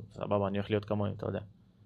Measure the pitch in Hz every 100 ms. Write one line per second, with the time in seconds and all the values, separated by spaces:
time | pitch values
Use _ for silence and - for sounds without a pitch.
0 | 107 - - 104 98 98 101 107 104 104
1 | 101 101 - 98 - - - -